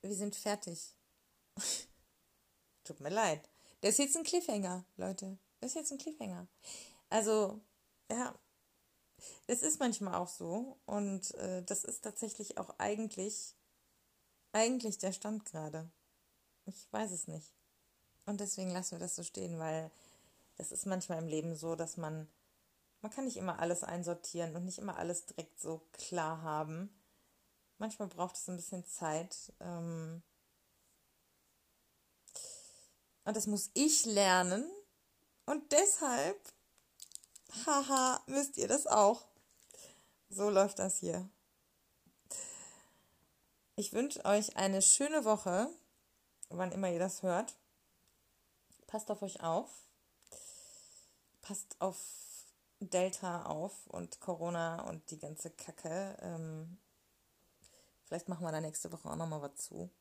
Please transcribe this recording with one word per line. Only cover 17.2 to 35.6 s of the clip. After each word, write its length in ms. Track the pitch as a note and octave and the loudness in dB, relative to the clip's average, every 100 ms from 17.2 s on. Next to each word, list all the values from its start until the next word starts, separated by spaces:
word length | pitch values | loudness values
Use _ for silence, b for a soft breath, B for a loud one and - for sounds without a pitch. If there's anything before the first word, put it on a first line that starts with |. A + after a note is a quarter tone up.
| - | -6
nicht. 260 | D#3+ - _ _ _ _ _ _ _ - | -8 -12 _ _ _ _ _ _ _ -6
Und 140 | G3+ | -4
deswegen 300 | G3+ - F#3 | -2 -2 -2
lassen 200 | F3+ F3+ | -2 -4
wir 80 | E3+ | -4
das 160 | F3 F3 | -6 -6
so 80 | |
stehen, 360 | F3 - F#3 E3 | -6 -6 -4 -2
weil 320 | D#3+ D#3+ D#3+ b b b b b b - | -2 -2 -4 b b b b b b -10
das 140 | F3 | -8
ist 140 | - G3 | -4 -2
manchmal 340 | F#3 - E3 | -2 -2 -4
im 80 | E3 | 0
Leben 280 | D#3 E3 D#3+ | 0 0 -4
so, 200 | E3 E3 | -4 -2
dass 220 | E3 - | -4 -4
man, 300 | D#3 D#3 D#3 _ _ _ _ _ _ _ | -4 -6 -8 _ _ _ _ _ _ _
man 100 | G#3+ | -10
kann 140 | A#3+ C4 | -4 -4
nicht 120 | G3 | -2
immer 220 | F#3 E3+ | -2 0
alles 240 | E3+ F3 | 2 0
einsortieren 720 | - E3+ F3 E3+ - E3+ E3 D#3+ | -2 -4 -2 -4 -4 -4 -2 -2
und 100 | F3+ | -6
nicht 140 | F3+ | -6
immer 180 | G3+ F3 | -6 -4
alles 280 | E3+ F3 - | -2 -2 -6
direkt 340 | - D#3+ - | -10 -12 -8
so 220 | D#3+ D#3+ - | -6 -6 -8
klar 480 | - - F3 D#3+ D#3+ | -14 -4 0 0 -2
haben. 480 | D#3+ D3+ D3+ D#3+ G3+ b b b b b _ _ _ _ | -2 -2 -2 -4 -8 b b b b b _ _ _ _
Manchmal 300 | A3 G#3+ G3+ | -8 -4 -8
braucht 280 | E3+ F3+ - | -4 -4 -4
es 120 | - | -6
ein 80 | F3+ | -6
bisschen 300 | F3 F#3 F3 | -6 -10 -8
Zeit, 680 | - E3 D#3 F3+ - - - | -4 0 0 -2 -10 -14 -12
ähm, 640 | F3 E3+ E3+ E3 D#3+ E3 - _ _ _ _ _ _ _ _ _ _ _ _ _ _ _ _ _ _ _ - - B B B B B B _ _ - | -8 -6 -4 -6 -6 -10 -14 _ _ _ _ _ _ _ _ _ _ _ _ _ _ _ _ _ _ _ -18 -14 B B B B B B _ _ -4
und 100 | G#3+ | -2
das 120 | G#3 | 0
muss 240 | G#3 - | 0 0
ich 320 | - D4+ - A#3 | 4 6 6 4
lernen. 640 | G#3 G3 F#3 F3+ G3 D#4 G4 - _ _ _ _ _ - | 6 8 8 6 2 -2 -8 -16 _ _ _ _ _ -2
Und 260 | D4 | -2